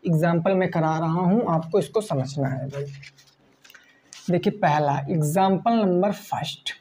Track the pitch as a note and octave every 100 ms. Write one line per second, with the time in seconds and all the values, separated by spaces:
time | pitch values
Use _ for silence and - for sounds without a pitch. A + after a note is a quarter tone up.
0 | - D#3+ E3+ E3+ E3+ F#3+ F#3 F3+ D#3 D#3+
1 | E3 E3+ F3+ G#3 B3 E3 E3 G3+ - A3+
2 | G#3 D3 C3 D3 C3 - B2+ C3+ C#3+ -
3 | - _ _ _ _ _ _ - _ _
4 | _ - - F3 G#3 G#3 F3 D3 D3 C#3
5 | C#3 F3 D3+ E3+ F#3+ F#3+ G#3+ A#3 G3+ F3+
6 | G3+ G3+ - F3 D#3+ - - -